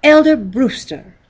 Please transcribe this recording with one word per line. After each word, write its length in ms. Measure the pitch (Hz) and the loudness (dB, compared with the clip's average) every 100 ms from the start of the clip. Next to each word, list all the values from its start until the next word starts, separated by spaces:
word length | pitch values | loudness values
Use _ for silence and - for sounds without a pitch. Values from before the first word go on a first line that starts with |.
Elder 320 | 294 302 311 302 | 4 4 4 0
Brewster 760 | 196 196 254 - - 147 190 _ | -4 -4 -4 -4 -14 -18 -18 _